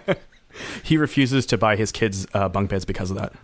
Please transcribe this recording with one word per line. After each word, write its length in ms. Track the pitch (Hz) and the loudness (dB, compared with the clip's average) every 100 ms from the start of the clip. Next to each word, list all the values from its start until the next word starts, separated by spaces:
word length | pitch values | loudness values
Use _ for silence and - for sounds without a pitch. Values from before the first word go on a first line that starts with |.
| - | 0
<laughs> 120 | - - _ _ - - - | -4 -4 _ _ -16 -12 -10
He 140 | - 156 | 0 2
refuses 480 | 147 143 127 131 - | 4 2 4 2 2
to 120 | 110 | 2
buy 180 | 110 104 | 2 2
his 160 | 107 | 0
kids, 340 | - 110 98 95 | 0 -2 -2 -4
uh, 160 | 101 98 | -2 0
bunk 220 | 98 98 | 0 0
beds 160 | 98 - | -2 -2
because 240 | 95 95 | -4 -4
of 80 | 98 | -4
that. 160 | - - | -6 -10